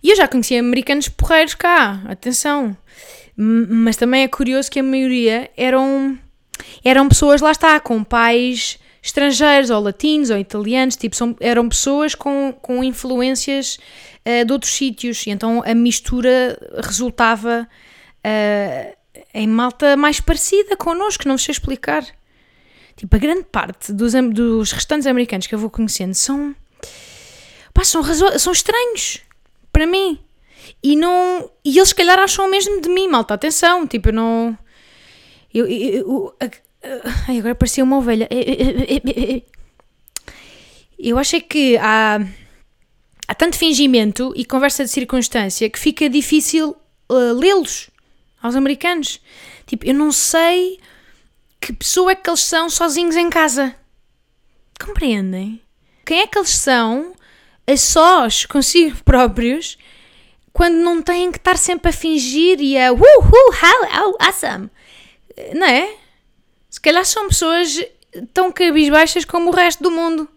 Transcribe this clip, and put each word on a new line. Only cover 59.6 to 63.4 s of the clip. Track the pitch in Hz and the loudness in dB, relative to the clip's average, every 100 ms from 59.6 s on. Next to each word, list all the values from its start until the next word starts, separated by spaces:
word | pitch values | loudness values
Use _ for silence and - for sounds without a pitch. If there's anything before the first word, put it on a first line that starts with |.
| 330 - - - _ _ _ _ _ | -6 -16 -20 -20 _ _ _ _ _
quando | - 349 330 | 0 2 4
não | 349 339 | 2 0
têm | 311 349 359 | -2 -2 -2
que | - | -2
estar | - 359 | -2 0
sempre | - 349 240 | 0 0 -2
a | |
fingir | 214 320 311 254 277 339 370 | -2 -2 -2 -2 0 2 2
e | 285 269 | 2 2
a, | 254 | 2
"Woohoo, | 247 466 571 - 440 | 6 10 10 10 8